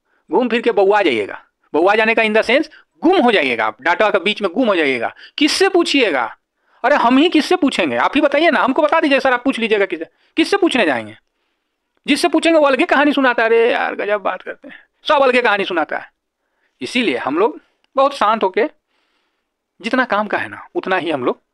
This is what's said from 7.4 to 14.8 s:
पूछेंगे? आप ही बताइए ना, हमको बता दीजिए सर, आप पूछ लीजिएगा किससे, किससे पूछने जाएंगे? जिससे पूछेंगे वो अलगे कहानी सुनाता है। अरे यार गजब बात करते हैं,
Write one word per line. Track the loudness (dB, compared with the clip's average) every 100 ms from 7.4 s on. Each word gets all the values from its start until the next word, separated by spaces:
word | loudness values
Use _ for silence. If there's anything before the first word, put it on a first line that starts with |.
| 0 0
पूछेंगे? | 0 0 -2 0
आप | 0 0
ही |
बताइए | 0 2 2
ना, | 2
हमको | 0 0
बता | 0 0
दीजिए | 2 0
सर, | 0
आप | 0
पूछ | -2 -4
लीजिएगा | -2 0 -2
किससे, | -4 -12 _ _ -4
किससे | -2 0
पूछने | 0 0 0
जाएंगे? | -2 -6 -18 _ _ _ _ _ _ _ _ -4
जिससे | 0 0
पूछेंगे | 0 2 2
वो | 2
अलगे | 2 0
कहानी | 2 2
सुनाता | 2 0 0
है। | 2
अरे | 2 2
यार | 0 -4 -4
गजब | -4 -4
बात | -4 -6
करते | -10 -18 -20
हैं, | -20